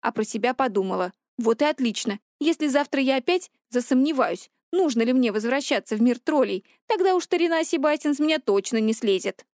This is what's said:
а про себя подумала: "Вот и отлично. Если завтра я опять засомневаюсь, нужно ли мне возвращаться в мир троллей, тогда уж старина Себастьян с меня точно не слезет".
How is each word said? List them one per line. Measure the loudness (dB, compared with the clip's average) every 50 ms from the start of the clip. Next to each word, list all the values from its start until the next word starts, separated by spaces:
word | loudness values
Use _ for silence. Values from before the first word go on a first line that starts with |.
а | -4 -4
про | -2 -2 -4
себя | -4 -4 -2 -2 -2 0
подумала: | 0 -2 0 0 -2 -2 -2 -2 -4 -4 -6 -6 _ _ _ _ -4
"Вот | 0 0 2 2
и | 2
отлично. | 0 0 0 -2 -2 -2 -2 -4 -4 -6 -6 _ _ _ _
Если | -2 -2 0 0 0 2
завтра | 2 2 0 0 -2 0
я | 0 2 0 0
опять | 0 0 -2 -2 -2 -6 _ _ _ _
засомневаюсь, | -4 -4 -2 2 2 2 2 2 2 0 0 -2 -2 -8 -10 _ _ _ _ _
нужно | 0 0 0 2 2 2 0
ли | 2 2
мне | 2 2 2
возвращаться | 0 -2 -2 0 -2 -2 0 0 -2 -2 -2 -4 -2
в | 2
мир | 2 2 2 0
троллей, | _ 0 2 2 2 2 0 -6 -8 _ _ _ _ _
тогда | -2 0 2 2 2
уж | 0 0
старина | -2 0 0 0 0 0 0 -2
Себастьян | -2 -2 0 2 2 0 0 0 -2 -2
с | 0
меня | 0 0 0 0
точно | 0 0 0 0 0 0 -2 0
не | 0 0 0
слезет". | 0 0 0 0 0 -2 -6 -8 -8 -18 _